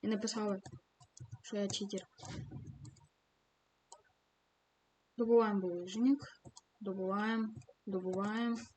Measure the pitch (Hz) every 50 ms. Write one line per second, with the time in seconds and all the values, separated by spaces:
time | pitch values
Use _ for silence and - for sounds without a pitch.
0 | - 208 220 202 214 214 - 220 214 208 202 196 - - - - _ _ _ _
1 | - _ _ - - - - - _ - - 202 202 196 - - 208 202 208 190
2 | - _ _ - - - - - - - - - - - - - - - - -
3 | - _ _ _ _ _ _ _ _ _ _ _ _ _ _ _ _ _ - -
4 | _ _ _ _ _ _ _ _ _ _ _ _ _ _ _ _ _ _ _ _
5 | _ _ _ - 240 226 233 233 226 208 208 196 185 180 175 175 175 185 190 214
6 | 240 262 285 285 - - - _ _ - _ - _ _ _ _ 214 190 190 190
7 | 190 185 190 208 208 220 226 226 220 220 220 - - - - _ _ - 190 185
8 | 185 185 185 190 196 208 214 226 233 233 233 226 233 - -